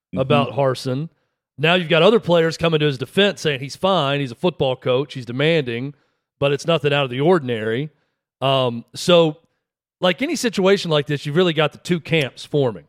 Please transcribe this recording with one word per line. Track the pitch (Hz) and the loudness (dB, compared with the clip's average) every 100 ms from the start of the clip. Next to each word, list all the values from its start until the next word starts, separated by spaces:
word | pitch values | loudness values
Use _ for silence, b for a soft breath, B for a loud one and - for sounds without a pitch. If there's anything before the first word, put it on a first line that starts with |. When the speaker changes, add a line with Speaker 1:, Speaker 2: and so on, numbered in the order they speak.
| _ | _
Speaker 1:
Mm-hmm. | 95 | -4
Speaker 2:
about | 135 147 135 | 0 2 0
Harsin. | 143 135 123 135 127 165 _ _ _ _ - | 0 -2 -2 -4 -6 -6 _ _ _ _ -2
Now | 151 | 0
you've | 185 160 | 2 2
got | 160 | 4
other | 180 190 | 4 4
players | 165 170 165 151 | 4 2 2 0
coming | 165 160 | 0 0
to | 147 | 0
his | 131 | -2
defense | 127 - 202 147 | -4 0 0 0
saying | 156 135 | -4 -4
he's | 135 | -8
fine, | - 190 185 139 143 | -4 0 0 0 -2
he's | 135 | -4
a | 117 | -4
football | - 127 139 123 | -4 -2 -2 -2
coach, | 131 127 147 | 0 -2 -2
he's | 139 117 | -8 -8
demanding, | 123 151 165 131 117 135 147 _ _ _ - | -2 0 0 -2 -6 -8 -12 _ _ _ -4
but | 143 | -2
it's | 143 151 | -2 0
nothing | 165 143 | 0 0
out | 143 | 0
of | 135 | -2
the | 123 | 0
ordinary. | 147 180 127 117 110 113 151 _ _ _ _ - | 2 2 2 -4 -2 -2 -4 _ _ _ _ -4
Um, | 135 135 127 117 - | 0 2 0 -4 -12
so, | - - 175 160 156 _ _ _ _ _ - | -8 2 4 4 0 _ _ _ _ _ -4
like | 185 180 | -2 -2
any | 285 294 | -4 -2
situation | 247 202 190 202 175 | -2 0 2 2 2
like | 151 143 | -2 0
this, | 147 151 | -4 -4
you've | |
really | 147 180 | 0 0
got | 156 151 | 2 -2
the | - | -2
two | - 175 | -4 -4
camps | - 160 127 - | 0 -2 -2 -6
forming. | - 147 131 95 | -4 0 0 -2